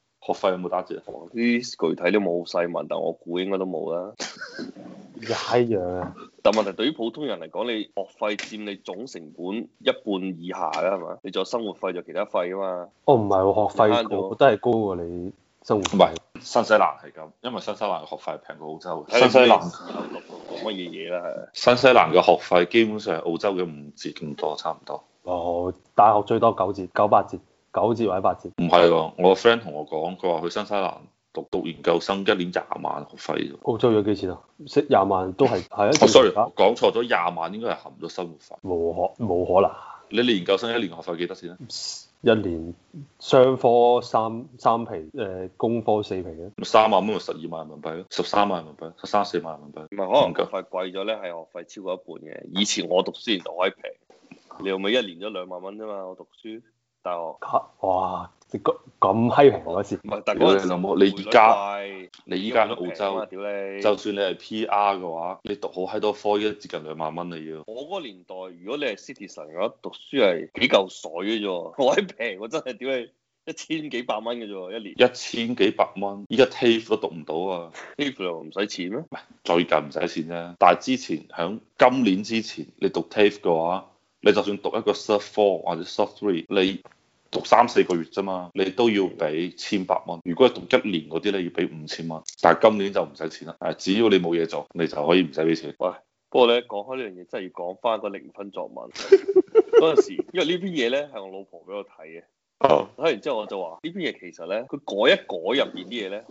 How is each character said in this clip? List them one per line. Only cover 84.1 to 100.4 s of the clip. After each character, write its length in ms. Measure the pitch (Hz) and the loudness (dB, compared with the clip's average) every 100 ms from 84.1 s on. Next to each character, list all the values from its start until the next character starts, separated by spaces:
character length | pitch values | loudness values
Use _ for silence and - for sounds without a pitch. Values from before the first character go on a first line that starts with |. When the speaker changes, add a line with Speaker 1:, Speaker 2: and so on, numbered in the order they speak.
| _ | _
Speaker 1:
你 100 | 104 | 2
就 100 | 101 | 4
算 140 | 95 98 | 2 -2
讀 100 | - | -4
一 120 | 110 | -2
個 100 | 104 | -2
Cert 280 | 101 - 104 | -2 0 -2
four 420 | - - 104 87 | 0 2 2 2
或 120 | 85 82 | -4 -6
者 60 | |
Cert 340 | 90 - 101 - | -6 -4 -4 -2
three， 280 | 104 85 - | -2 -2 -2
你 340 | 101 95 98 - _ _ _ _ | 0 0 -2 -12 _ _ _ _
讀 120 | - | -6
三 240 | - 113 117 | 2 4 6
四 160 | 110 | 4
個 120 | 92 85 | 4 2
月 80 | |
啫 180 | 80 - | -2 -6
嘛， 260 | 98 92 87 | -6 -6 -8
你 160 | 98 95 | -4 -2
都 200 | 95 120 | 2 2
要 140 | 101 | 2
畀 500 | 92 - 78 78 90 - | 0 -2 -4 -4 -6 -8
千 260 | - 101 | -4 -4
八 180 | 92 - - | 0 -2 -2
蚊。 140 | 85 | -10
如 120 | - 82 | -4 4
果 140 | - | 4
係 40 | |
讀 80 | - | 4
一 280 | 87 131 107 | 0 0 0
年 200 | 87 76 | -6 -4
嗰 100 | 80 | -6
啲 120 | 101 | -2
咧， 120 | 98 | -4
要 60 | 87 | -4
畀 180 | 82 87 | -4 -4
五 180 | 80 78 | -6 -12
千 220 | - 80 | -10 -10
蚊。 140 | 80 - - | -10 -14 2
但 140 | 85 - | 4 8
係 140 | 113 | 6
今 80 | 107 | 4
年 160 | 98 | -2
就 100 | 98 | -4
唔 60 | 78 | -4
使 140 | - 80 | -6 -10
錢 180 | - 78 | -10 -16
啦， 60 | - | -10
係， 140 | 85 82 | -8 -6
只 180 | - | -2
要 140 | 101 113 | 2 4
你 100 | 95 | 4
冇 100 | 87 | 2
嘢 180 | 85 80 | -2 -2
做， 180 | 78 73 | -6 -8
你 140 | 85 80 | -4 -4
就 180 | 76 76 | -2 4
可 100 | 92 | 4
以 60 | |
唔 100 | 82 | 4
使 80 | 78 | 0
畀 140 | 80 80 | 0 0
錢。 160 | 73 - | -4 -6
Speaker 2:
喂， 120 | 87 87 _ _ _ | -6 -6 _ _ _
不 80 | 139 | 4
過 80 | 120 | 4
咧， 140 | 120 | 4
講 220 | 117 101 110 | 0 -8 -8
開 120 | 131 | -8
呢 60 | |
樣 80 | 113 | -10
嘢， 120 | 90 87 | -12 -12
真 120 | 120 | -10
係 20 | |
要 60 | 92 | -10
講 280 | - 87 - | -10 -10 -6
返 180 | 120 107 | -2 -2
個 80 | 101 | -4
零 200 | 98 - | -10 -14
分 180 | - 101 | -18 -16
作 140 | - - | -12 -12
文。 220 | 62 58 | -12 -14
<laughs> 40 | - - 381 392 392 - 440 - 480 | -10 4 4 6 2 4 4 4 6
嗰 120 | 330 - | 6 6
陣 60 | - | 2
時， 60 | 90 - | 0 -6
因 80 | |
為 60 | 175 | -2